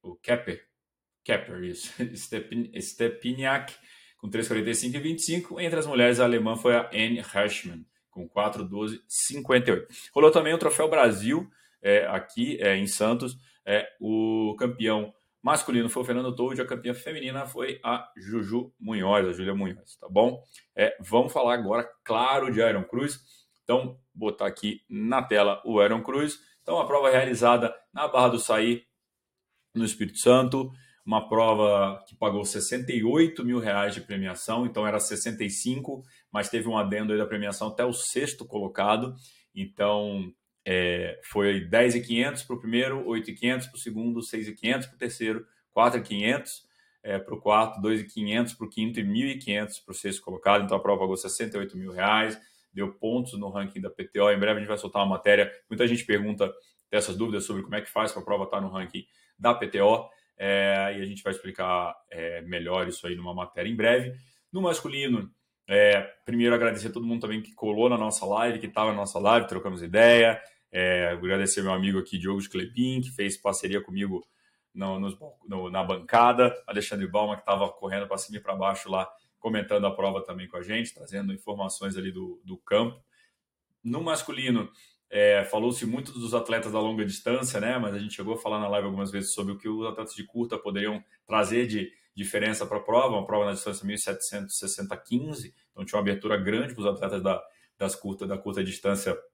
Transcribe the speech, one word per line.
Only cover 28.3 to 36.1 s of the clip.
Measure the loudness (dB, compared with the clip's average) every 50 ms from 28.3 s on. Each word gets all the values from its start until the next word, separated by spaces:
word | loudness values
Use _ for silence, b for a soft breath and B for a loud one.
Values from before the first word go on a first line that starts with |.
| 4 2
Saí, | 0 0 2 2 4 2 0 -2 _ _ _ _ _ _ _ _ _ _ _ _ _ _ _ _ _ _ _
no | -4 -2
Espírito | -2 -2 -4 -6 -6 -4 4
Santo, | 6 6 8 8 6 2 0 -2 -4 -6 B B B B B B B
uma | -2 0 0 0
prova | 2 2 4 4 4 6 4 6 4 6 4 2 0 -2 -8 -14
que | -20 -8
pagou | _ -2 -2 -2 -2 -4
sessenta | -4 -4 -4 -4 -4 -4 -4 -4 -4 -2
e | 0 2
oito | 2 4 4 4 4 2 -4 -4
mil | -2 -2 0
reais | 0 0 0 0 0 -2 -4
de | -8
premiação, | -10 -8 -6 -4 -4 -6 -6 -8 -6 -4 -2 -2 -2
então | -2 -2 -2 -2
era | 0 0 -2
sessenta | -2 -2 -4 -4 -6 -6 -4 -4 -6
e | -6
cinco, | -6 -4 -4 -4 -4 -4 -6 -10 -12 -12 b b